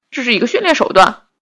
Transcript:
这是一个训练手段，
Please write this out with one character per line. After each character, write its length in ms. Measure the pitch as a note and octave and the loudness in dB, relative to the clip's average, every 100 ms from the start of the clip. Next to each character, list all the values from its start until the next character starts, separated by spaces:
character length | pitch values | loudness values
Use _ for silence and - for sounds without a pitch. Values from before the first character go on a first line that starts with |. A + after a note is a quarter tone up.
| _ | _
这 140 | - | -10
是 100 | B3 | -4
一 60 | G#3 | -2
个 80 | A#3 | -2
训 140 | F#4+ | -2
练 120 | F4+ | -2
手 160 | D4+ G#3+ | 0 0
段， 320 | F#3 F#3+ - _ _ | 2 2 0 _ _